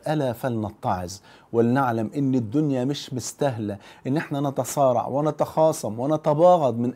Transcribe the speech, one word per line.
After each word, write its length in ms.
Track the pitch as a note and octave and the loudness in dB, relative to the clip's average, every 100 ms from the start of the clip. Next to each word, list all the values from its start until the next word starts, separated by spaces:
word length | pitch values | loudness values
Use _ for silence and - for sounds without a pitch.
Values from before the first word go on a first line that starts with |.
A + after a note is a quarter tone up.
| - | -4
ألا 260 | D3+ C3+ | -2 -2
فلنتعظ 760 | A2+ C3+ A2+ G#2 - B2+ F#2+ F2+ - - - - | -2 -4 -4 -6 -6 -4 -4 -6 -12 -18 -20 -4
ولنعلم 560 | A#2 A#2 C3 C3 A2+ G#2+ C#3+ | 2 4 4 2 0 -2 -2
إن 200 | C3+ B2+ | 0 0
الدنيا 500 | A2 C3+ D#3 C3 C3 | 0 0 0 0 -2
مش 280 | C#3+ - | -4 -6
مستاهلة 640 | B2+ - - C#3+ A2+ G#2 G2 - - B2+ | -8 -8 -4 -2 -2 -6 -8 -12 -12 -4
إن 100 | D3 | -2
احنا 240 | - C#3+ | -2 -4
نتصارع 680 | C#3+ C3+ B2 - C3+ A#2 A#2+ | -4 -4 -4 2 2 2 0
ونتخاصم 920 | B2+ D3+ D3+ D3+ - D#3+ D#3 A#2 A2 | -2 -2 0 -2 2 2 2 -4 -4
ونتباغض 760 | C3+ D#3 D#3 D3 F3 F3+ C3+ A2+ | -2 0 0 4 6 6 4 0
من 160 | B2 | -2